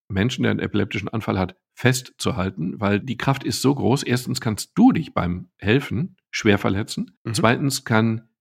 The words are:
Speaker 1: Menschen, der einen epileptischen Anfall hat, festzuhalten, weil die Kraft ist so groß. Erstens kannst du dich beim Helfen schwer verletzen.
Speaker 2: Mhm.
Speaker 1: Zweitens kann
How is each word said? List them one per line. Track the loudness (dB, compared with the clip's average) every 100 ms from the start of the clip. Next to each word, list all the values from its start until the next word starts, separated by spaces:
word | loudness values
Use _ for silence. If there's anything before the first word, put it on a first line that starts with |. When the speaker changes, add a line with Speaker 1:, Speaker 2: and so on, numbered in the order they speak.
| _
Speaker 1:
Menschen, | -2 -2 0
der | 0
einen | 0
epileptischen | 0 -2 -2 -4 -6
Anfall | -6 -2 -2
hat, | -2 -6 _
festzuhalten, | 0 2 2 -2 -6 -4 -2 -4 -4 -8 -4
weil | 0 0
die | -2 -4
Kraft | -2 -2
ist | -4 0
so | 0
groß. | 2 2 0
Erstens | 0 -2 -2 -4
kannst | -4 -6 -4 4
du | 4
dich | 4 0 -2
beim | -2 -4 -8 _
Helfen | 2 2 2 -4 -6 -10 _
schwer | -2 2 4
verletzen. | 2 -2 -2 -6 -8 _
Speaker 2:
Mhm. | -6
Speaker 1:
Zweitens | 0 2 2 0 -4
kann | 0 2 2 0 -8 _